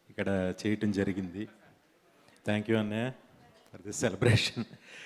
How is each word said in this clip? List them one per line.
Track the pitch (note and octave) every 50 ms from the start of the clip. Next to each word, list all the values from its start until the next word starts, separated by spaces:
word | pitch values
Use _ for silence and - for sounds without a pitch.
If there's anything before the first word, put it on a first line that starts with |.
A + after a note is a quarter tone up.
| _ -
ఇక్కడ | - - G2 G2 G2 F#2+ F#2 F#2 F2+ - -
చేయటం | G#2+ G#2+ G#2+ A2 G#2
జరిగింది. | G2 F#2+ G2 G2 F#2 G2 F#2+ F2+ E2+ G2 A2 - - - - - - _ _ _ _ _ _ _ _ _ _ - - _ _ G#2+
Thank | G#2 G#2+ G#2+ A2+
you | A2+ A2
అన్నయ్య | G#2+ G#2 G#2 A2 A#2 C3 C3 - - - - - - - - - - - -
for | - - G#2
this | G2+ - B2
celebration. | A2+ F#2+ F#2+ A#2 A#2 A2 - - - - B2 A2+ - - - - - - - -